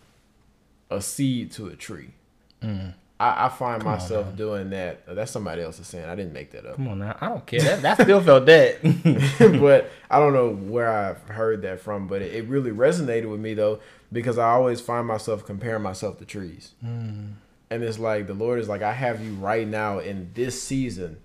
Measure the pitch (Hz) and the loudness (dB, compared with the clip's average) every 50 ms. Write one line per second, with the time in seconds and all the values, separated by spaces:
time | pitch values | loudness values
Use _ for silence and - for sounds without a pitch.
0 | _ _ _ _ _ _ _ _ _ _ _ _ _ _ _ _ _ - - 101 | _ _ _ _ _ _ _ _ _ _ _ _ _ _ _ _ _ -8 -8 -8
1 | 95 - - - 139 131 127 120 - - - - 110 87 73 - - - 104 76 | -6 -6 -4 -2 -2 -2 -2 -2 -6 -8 -12 -12 -14 -14 -14 -16 -16 -16 -14 -16
2 | 65 64 - _ _ _ _ _ _ _ _ - - 110 104 95 95 90 90 _ | -16 -20 -20 _ _ _ _ _ _ _ _ -10 -8 -6 -6 -6 -8 -10 -14 _
3 | _ _ _ - 107 120 - - 98 - - - 131 123 117 110 107 107 107 104 | _ _ _ -2 0 0 0 2 0 -2 -2 -2 -6 -4 -4 -4 -4 -4 -4 -4
4 | - - 110 104 101 95 92 95 107 107 104 101 95 95 98 95 90 87 73 - | -4 -4 -4 -4 -4 -4 -6 -6 -6 -6 -4 -6 -6 -6 -8 -6 -8 -8 -10 -12
5 | - - 90 101 113 131 - 120 104 87 80 85 85 80 87 - 85 - - 87 | -14 -12 -8 -8 -8 -6 -6 -8 -6 -6 -6 -6 -8 -8 -10 -14 -18 -16 -14 -14
6 | 80 80 90 104 98 87 76 65 71 - - 57 - 60 - 139 135 123 101 98 | -12 -10 -10 -8 -10 -10 -10 -14 -16 -16 -18 -18 -16 -14 -10 -8 -8 -6 -6 -6
7 | 101 107 113 - - 170 147 135 - - - 156 151 - 185 196 135 151 160 - | -6 -8 -8 -6 -6 -6 -8 -8 -8 -4 0 2 2 2 2 2 2 0 4 4
8 | - - 196 202 180 165 139 131 127 151 165 156 135 117 - - - 160 139 - | 6 6 6 6 8 8 8 8 10 10 10 10 10 6 4 2 2 2 2 4
9 | - 165 135 - 139 135 - - - 208 165 131 139 143 139 131 - - - - | 4 4 4 4 2 0 6 8 8 8 8 8 8 8 8 8 6 2 -10 -16
10 | - - - 139 151 147 139 131 123 117 107 98 95 98 110 120 117 135 120 104 | -6 2 4 4 6 6 4 4 2 2 0 -4 -6 -4 -2 -2 0 0 0 0
11 | 101 95 87 - - - 104 110 113 113 110 101 95 95 95 92 - 110 104 101 | -2 -4 -6 -8 -12 -12 -6 -2 0 0 0 -2 -4 -8 -8 -8 -8 -8 -8 -6
12 | 98 92 98 98 98 85 - - 110 113 135 139 131 120 104 107 127 147 175 175 | -6 -6 -6 -6 -6 -6 -8 -8 -6 -4 -2 -2 -2 -2 -2 2 4 4 4 2
13 | 151 127 117 117 113 110 107 104 107 110 110 104 107 107 107 107 - - - - | 0 0 -2 -2 -2 -4 -6 -6 -6 -6 -2 0 0 0 0 -2 -8 -18 -20 -20
14 | _ - 110 120 117 127 113 117 117 117 117 123 127 123 120 117 - - 120 120 | _ -8 -6 -4 -2 -2 0 2 4 4 4 4 4 2 2 -2 -4 -4 -4 -2
15 | 117 117 110 107 - - 107 98 - - 104 95 117 120 113 107 104 95 95 - | -2 -2 -4 -4 -2 -4 -4 -4 -6 -10 -10 -8 -6 -4 -4 -4 -4 -6 -8 -6
16 | - 101 90 - 104 - - 104 95 85 76 - - - _ - 117 117 120 117 | -8 -8 -8 -10 -16 -14 -12 -12 -12 -12 -14 -16 -20 -20 _ -14 -10 -10 -8 -8
17 | 113 110 107 104 104 104 104 104 _ _ _ _ _ - 113 117 117 113 110 110 | -8 -8 -10 -10 -12 -12 -14 -16 _ _ _ _ _ -8 -6 -6 -4 -4 -4 -4
18 | 113 110 107 107 101 95 98 98 113 120 123 120 110 104 104 98 107 107 113 127 | -2 -2 -2 -2 -4 -6 -6 -4 -2 -2 -2 -2 -2 -4 -4 -4 -2 -4 -2 -2
19 | 135 123 117 107 110 110 104 95 98 98 110 113 110 107 107 107 107 104 101 95 | -2 -4 -4 -4 -8 -10 -10 -6 -4 -2 -2 -2 -2 -2 -4 -4 -4 -4 -4 -4
20 | 90 98 98 95 90 87 - 113 127 127 123 - - - 135 135 131 120 95 95 | -6 -8 -8 -10 -10 -10 -6 -6 -6 -4 -6 -8 -8 -6 -4 -2 -2 -4 -6 -8
21 | 90 82 78 - - | -10 -10 -12 -14 -20